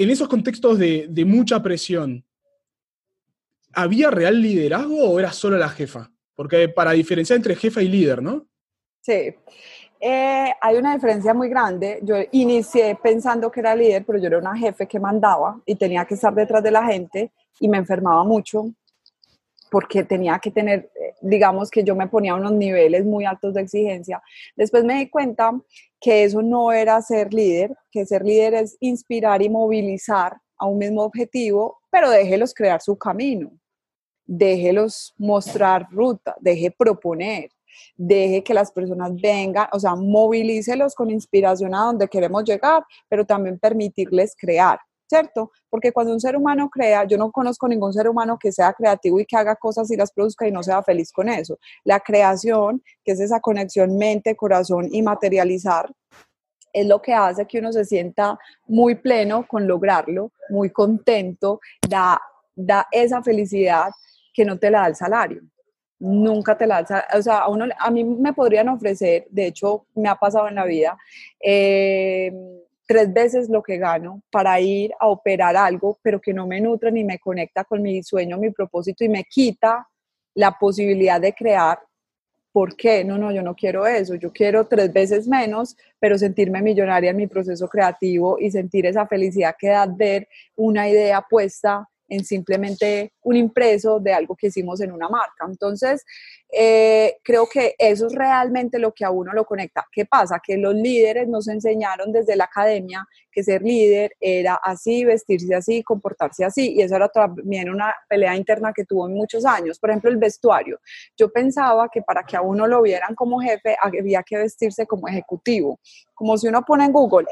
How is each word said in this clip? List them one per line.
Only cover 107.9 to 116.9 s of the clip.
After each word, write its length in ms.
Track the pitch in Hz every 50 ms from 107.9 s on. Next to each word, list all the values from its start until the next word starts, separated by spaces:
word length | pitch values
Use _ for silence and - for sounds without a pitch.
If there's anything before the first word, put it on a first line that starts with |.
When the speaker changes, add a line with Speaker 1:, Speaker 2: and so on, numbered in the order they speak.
| 214 - -
Speaker 2:
pelea 300 | _ 208 202 196 185 180
interna 380 | 190 190 - 214 214 214 220 214
que 100 | - 196
tuvo 240 | - 202 185 175 180
en 60 | 190
muchos 320 | 202 214 214 - 226 233
años. 320 | 269 233 196 170 160 170 -
Por 100 | - 214
ejemplo, 220 | 214 214 196 240
el 80 | 247 220
vestuario. 640 | 220 208 - - - 233 196 143 95 - - - _ - - - - - _
Yo 160 | - 220 208 220
pensaba 560 | 240 254 269 262 285 277 254 226 226 233 233
que 120 | - 226 202
para 220 | - 185 180 -
que 120 | - -
a 60 | 180 180
uno 240 | 190 196 208 220
lo 160 | 226 240 247 226
vieran 320 | 208 185 180 180 196 226
como 260 | - 247 240 240 254
jefe, 340 | 247 247 220 214 - 220 214 - 202
había 400 | 202 180 170 196 196 196 185 185
que 140 | - 214
vestirse 500 | 208 214 220 - - 233 214 196 - 220
como 220 | - 226 190 175 -
ejecutivo. 720 | 190 190 - - 180 175 - 240 240 208 165 143 - - _ _ - - _ _ _
Como 240 | - 220 220 220
si 100 | 214 220
uno 160 | 226 220 240 247
pone 220 | - 302 285 285
en 80 | 285